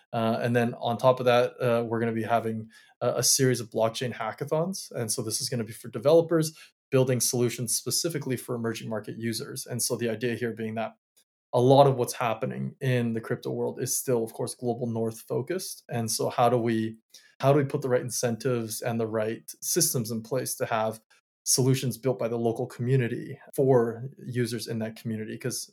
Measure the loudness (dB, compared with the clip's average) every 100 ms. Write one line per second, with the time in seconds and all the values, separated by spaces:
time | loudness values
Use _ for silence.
0 | _ -2 0 0 2 2 2 -2 -4 2
1 | 4 4 4 4 4 0 2 2 2 0
2 | 0 0 0 0 0 -4 -8 -16 _ -4
3 | -2 0 2 4 4 2 -2 0 0 0
4 | -6 -4 -6 -6 -2 0 0 -4 -8 -6
5 | -4 -4 -4 -4 -4 -4 -6 -10 -10 -2
6 | 4 6 6 2 0 -4 -20 _ _ 2
7 | 4 2 0 2 0 0 -4 -4 -2 -2
8 | -2 -2 -4 -4 -4 -4 -4 -4 -6 -8
9 | -8 -6 -4 -4 -6 -10 -6 -4 -2 -2
10 | -2 -2 -2 -2 -4 -4 -6 -4 -6 -10
11 | _ _ _ _ _ 4 8 8 8 4
12 | -2 -2 -2 -2 -4 -6 -8 -4 0 0
13 | 0 -2 -4 -6 -4 -4 -4 -4 -4 -2
14 | 0 0 -2 -6 -8 -4 -4 -2 -2 -2
15 | -4 -6 -4 -4 -2 -4 -6 -12 -6 -4
16 | -2 -2 0 4 4 4 2 0 -2 -6
17 | _ -20 _ 0 4 4 2 -2 0 0
18 | 0 -2 -2 -2 -2 -2 -2 -6 -4 -2
19 | -2 -2 -2 -4 -10 -10 -2 0 2 0
20 | -2 -6 -4 -4 -4 -4 -2 0 -2 -4
21 | _ _ _ _ 0 2 4 4 0 -2
22 | -2 -2 -2 0 0 0 -4 -4 0 2
23 | 2 -2 -8 -14 -6 2 6 6 4 -2
24 | -10 -12 -6 -2 -2 -2 -6 -4 -6 -6
25 | -6 -6 -6 -6 -6 -6 -10